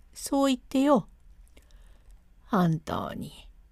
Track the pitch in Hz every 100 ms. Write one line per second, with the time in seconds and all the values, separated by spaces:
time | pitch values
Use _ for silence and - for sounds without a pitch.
0 | - - - 277 277 254 - 262 277 262
1 | - - - - - - - - - -
2 | - - - - - 202 175 160 - 90
3 | - - 151 - - - -